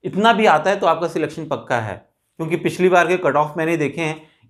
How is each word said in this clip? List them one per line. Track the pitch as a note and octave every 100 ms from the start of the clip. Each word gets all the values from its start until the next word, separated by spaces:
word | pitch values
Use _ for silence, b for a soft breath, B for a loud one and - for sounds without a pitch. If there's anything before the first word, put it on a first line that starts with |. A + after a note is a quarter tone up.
इतना | - E3 A3
भी | G#3+ G#3+
आता | D#3 E3
है | G3
तो | E3+
आपका | D#3+ E3+
सिलेक्शन | E3 D3+ E3 D3+
पक्का | C3 - B2
है, | G#2+ F2+ _ _ _ -
क्योंकि | D#3+ E3+
पिछली | E3 - F3+
बार | F3 E3
के | F3+
कट | D3 C#3
ऑफ | D3+ E3+
मैंने | D#3+ E3
देखे | C#3+ D3+
हैं, | D#3+ D#3 b b